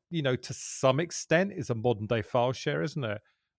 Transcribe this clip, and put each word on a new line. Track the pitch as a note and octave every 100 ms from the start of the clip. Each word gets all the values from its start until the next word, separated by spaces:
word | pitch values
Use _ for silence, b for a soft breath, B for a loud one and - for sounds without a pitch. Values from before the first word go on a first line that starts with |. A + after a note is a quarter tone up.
| -
you | E3+
know, | C3+ B2+
to | -
some | B2 - - C3+ C3
extent | E3+ - - D#3+ G3 F#3+
is | B2
a | A#2
modern | A#2+ G#2 G#2+
day | A#2
file | - B2 B2
share, | - D#3 D3
isn't | E3 D3+
it? | A2+ G#2 _ _ _